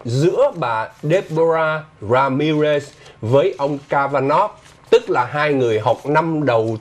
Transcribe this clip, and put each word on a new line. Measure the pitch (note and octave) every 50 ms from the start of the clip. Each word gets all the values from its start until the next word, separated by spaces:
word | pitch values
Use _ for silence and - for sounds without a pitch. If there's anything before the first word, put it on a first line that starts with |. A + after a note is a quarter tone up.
| -
giữa | B2 A#2+ C3+ D3+ F3+ - A#3 C4+ C#4+ A#3
bà | E3+ C#3 A#2+ A2+ A2 A2 - - - -
Deborah | D3+ E3 F#3+ G3 F3 D#3 D#3+ E3 E3 D#3+ D#3+ D#3+ D#3 D#3 D#3 D3+ - - - G#2+ G2
Ramirez | A#2+ C3 C3+ C#3 C3 C#3 D3+ D#3 D#3 D3+ D3+ D3+ D3+ D3 C#3+ - - - - - - -
với | - A2 B2+ C#3 E3 G3 F#3 -
ông | C#3+ C#3+ D3 C#3 - -
Kavanaugh, | D3+ C#3+ C#3 C3+ C#3+ C#3 C3 C#3 D3 E3+ G3+ G#3 - - - - - - - -
tức | - B3 A#3+ G3
là | E3+ C3+ A#2+
hai | A#2 C#3+ D3 D3+ D3+ C#3+
người | C3+ B2 A#2 A2 G#2
học | G#2 A#2 A2+ - -
năm | C3+ D3 D#3 E3 E3 E3 D3+ D3
đầu | B2+ A#2 A2+ A2 A2+ A2+ A2